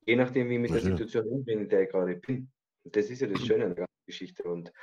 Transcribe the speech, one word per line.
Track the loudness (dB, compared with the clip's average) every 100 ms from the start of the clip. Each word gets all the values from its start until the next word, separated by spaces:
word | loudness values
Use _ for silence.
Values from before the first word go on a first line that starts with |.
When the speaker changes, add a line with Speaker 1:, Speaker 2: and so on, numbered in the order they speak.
Speaker 1:
Je | 2 4
nachdem, | 4 2 0
wie | 0
ich |
mit | 2
der | 2
Speaker 2:
Ja, |
sicher. | 2 0 0
Speaker 1:
Situation | -2 -2
umgehe, | -4 -2 -2
in | 2
der | 2
ich | 4
gerade | 2 0 -2
bin. | -4 -6 -6 _ _ _
Und | -2 0
das | 0
ist | -2
ja | -2
das | 0
Speaker 2:
Mhm. |
Speaker 1:
Schöne | 2 2
an | 2
der | -2 -6
ganzen | _ -18
Geschichte. | -14 -14 -10
Und | -6 -6 -8 -16